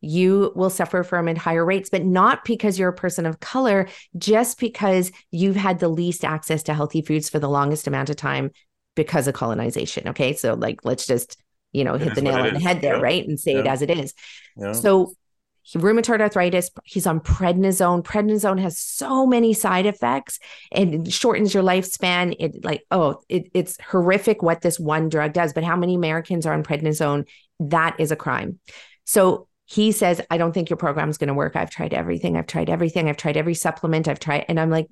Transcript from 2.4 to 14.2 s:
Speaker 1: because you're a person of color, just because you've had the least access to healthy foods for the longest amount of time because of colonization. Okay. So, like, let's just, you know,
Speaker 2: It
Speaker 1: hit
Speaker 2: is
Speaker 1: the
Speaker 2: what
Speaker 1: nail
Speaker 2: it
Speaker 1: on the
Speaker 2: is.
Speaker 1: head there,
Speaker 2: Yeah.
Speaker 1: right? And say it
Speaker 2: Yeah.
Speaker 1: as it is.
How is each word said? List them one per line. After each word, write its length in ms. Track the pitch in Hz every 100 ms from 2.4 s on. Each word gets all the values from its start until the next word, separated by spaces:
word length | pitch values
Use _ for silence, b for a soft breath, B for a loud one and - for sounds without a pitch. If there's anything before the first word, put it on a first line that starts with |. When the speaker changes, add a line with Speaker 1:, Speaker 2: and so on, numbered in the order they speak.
Speaker 1:
because 340 | - 233 214 185
you're 100 | 185
a 40 |
person 320 | 180 180 175 165
of 140 | 160
color, 480 | - 254 262 196 185 B B 175
just 440 | 202 214 240 -
because 520 | 233 - 202 185 180 B B
you've 260 | 170 190 190
had 220 | 196 180
the 100 | 175
least 360 | 165 175 170
access 380 | 151 156 - 156
to 100 | -
healthy 280 | 151 151 160
foods 260 | 151 156 151
for 100 | 139
the 100 | 143
longest 380 | 143 143 151 -
amount 240 | 139 135
of 60 | 147
time 340 | 139 135 135 b b _ _
because 340 | - 151 165 135
of 60 |
colonization. 760 | 135 117 110 117 - - - -
Okay. 240 | - 131
So, 220 | 147 120
like, 300 | 113 110 117
let's 220 | 117 123 -
just, 300 | 123 - - _ _ _
you 120 | 135
know, 100 | 135
Speaker 2:
It 80 | 135
Speaker 1:
hit 100 | 156
Speaker 2:
is 20 |
Speaker 1:
the 80 | -
Speaker 2:
what 80 | 135
Speaker 1:
nail 140 | 131
Speaker 2:
it 40 | 123
Speaker 1:
on 60 |
the 60 | 104
Speaker 2:
is. 60 | 175
Speaker 1:
head 140 | 180
there, 160 | 143 123
Speaker 2:
Yeah. 60 |
Speaker 1:
right? 240 | - 175 -
And 120 | 151
say 180 | - 135
it 80 | 127
Speaker 2:
Yeah. 60 |
Speaker 1:
as 100 | 135
it 80 | 143
is. 240 | 170 143 -